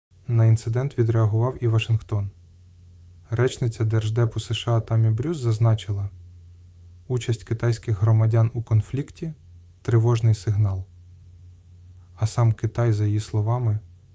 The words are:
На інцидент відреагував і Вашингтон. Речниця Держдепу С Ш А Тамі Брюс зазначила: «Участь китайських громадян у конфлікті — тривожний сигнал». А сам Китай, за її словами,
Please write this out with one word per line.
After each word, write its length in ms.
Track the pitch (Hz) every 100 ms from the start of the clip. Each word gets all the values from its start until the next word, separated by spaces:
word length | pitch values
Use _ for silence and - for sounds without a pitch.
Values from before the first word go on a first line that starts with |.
| _ _ -
На 180 | 113 113
інцидент 520 | 113 117 123 139 -
відреагував 680 | 113 113 107 110 123 -
і 40 | 117
Вашингтон. 640 | 113 - 110 - 104 98 - - - - - - - - - -
Речниця 540 | 113 127 - 120 -
Держдепу 560 | 110 110 110 117 117 110
С 140 | -
Ш 220 | 107 - 117
А 40 |
Тамі 300 | - 113 113
Брюс 280 | 110 151 160
зазначила: 720 | 117 107 113 110 - 101 101 - - - - - - - - - -
«Участь 360 | 123 120 113
китайських 580 | - 117 117 113 - 107
громадян 480 | 110 110 113 113 113
у 80 | 117
конфлікті — 720 | - 107 - 131 143 - 165 156 - - - -
тривожний 520 | - 117 117 117 113
сигнал». 500 | 107 117 101 101 95 - - - - - - - - - - - - - -
А 100 | 110
сам 260 | - 113
Китай, 400 | - 110 - 120
за 140 | 104 104
її 140 | 104
словами, 580 | - 110 107 123 117 107 - - -